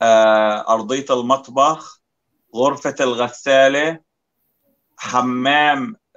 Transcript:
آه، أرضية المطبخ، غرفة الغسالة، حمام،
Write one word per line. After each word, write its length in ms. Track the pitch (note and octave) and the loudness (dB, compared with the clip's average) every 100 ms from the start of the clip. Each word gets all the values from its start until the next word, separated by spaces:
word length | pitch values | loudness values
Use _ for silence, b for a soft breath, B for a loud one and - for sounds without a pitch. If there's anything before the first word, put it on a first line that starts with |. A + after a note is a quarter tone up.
آه، 720 | A2+ A2 A2 A2 G#2+ G#2 - | 2 4 4 2 0 -2 -2
أرضية 320 | A2+ G#2+ C3+ C3+ | -4 -2 -6 -2
المطبخ، 920 | B2+ A#2+ C3+ - C3 D3 D#3+ - - _ _ _ _ _ A2+ | -2 0 -4 -2 0 0 0 -10 -20 _ _ _ _ _ -2
غرفة 400 | C#3 C#3 D3 C3 | -2 -2 -8 -4
الغسالة، 1000 | C3 A#2 A#2+ - C#3+ C3+ C3+ C#3+ D#3 D#3+ _ _ _ _ _ _ _ _ _ - | -4 -2 -4 -6 0 4 4 2 -4 -6 _ _ _ _ _ _ _ _ _ -18
حمام، 1000 | - B2 B2 B2 C3 D3 D3 C#3 A#2+ A2 _ | -4 -4 -2 -2 0 0 0 0 -4 -14 _